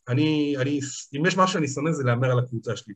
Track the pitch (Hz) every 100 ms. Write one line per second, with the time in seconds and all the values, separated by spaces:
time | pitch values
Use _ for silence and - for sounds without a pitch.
0 | - 127 156 151 147 139 131 147 131 -
1 | - 139 175 180 190 190 143 135 151 147
2 | 127 120 127 123 117 113 120 104 -